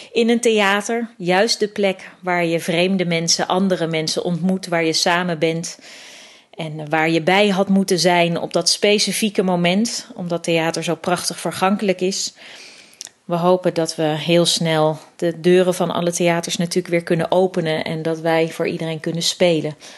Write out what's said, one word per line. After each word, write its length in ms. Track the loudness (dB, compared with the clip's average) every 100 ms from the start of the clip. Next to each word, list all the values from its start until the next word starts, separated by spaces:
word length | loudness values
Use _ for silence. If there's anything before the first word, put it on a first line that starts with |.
| -6
in 160 | 0 2
een 120 | 2
theater, 680 | 2 2 4 2 0 -4 -6 -6
juist 420 | 0 2 2 0
de 100 | -4
plek 420 | 0 -2 -2 -10 -10
waar 240 | -4 -2
je 160 | 0 -2
vreemde 440 | 0 0 2 0
mensen, 420 | 0 -2 0 -2 0
andere 400 | 0 0 0 -2
mensen 380 | -2 -2 -4
ontmoet, 420 | -2 -2 -2 -2 -2
waar 180 | -2
je 80 | 0
samen 460 | 0 2 2 0 -2
bent 400 | -2 -2 -6 -12 -20 -20 -20 -20 -20 -20 _
en 380 | -12 -10 -10 -4
waar 200 | 0 2
je 120 | 2
bij 260 | 2 4 4
had 200 | 2 2
moeten 300 | 2 2 2
zijn 400 | 4 4 2 0
op 140 | -2
dat 160 | -2 0
specifieke 720 | 2 2 2 0 -2 -2 0
moment, 680 | 0 2 2 2 0 -4 -12
omdat 300 | -10 -6 -4
theater 400 | 0 0 0 -2
zo 100 | -4
prachtig 460 | -4 -2 -2 -2 -6
vergankelijk 600 | -6 0 0 0 -2 -2
is. 340 | -2 -4 -8 -12 -20 -20 -20 -20 -20 -20 -20 _
We 120 | -6 0
hopen 380 | 2 2 0
dat 220 | -2 -2 -2
we 60 |
heel 440 | -2 -2 2 2 4
snel 520 | 0 0 2 2 0 -10 -6
de 240 | -4 0
deuren 340 | 4 4 4
van 160 | 0 -2
alle 220 | -2 -2
theaters 440 | 0 0 0 -2 -4
natuurlijk 320 | -2 -2 -2
weer 140 | -2
kunnen 280 | 0 -2 2
openen 540 | 2 2 0 -2 -2
en 180 | -4 -4
dat 180 | -4 -4
wij 280 | 0 2 0
voor 200 | -2 -4
iedereen 320 | -4 -6 -6
kunnen 220 | -6 -4
spelen. 540 | -4 2 2 2 -2 -8 -18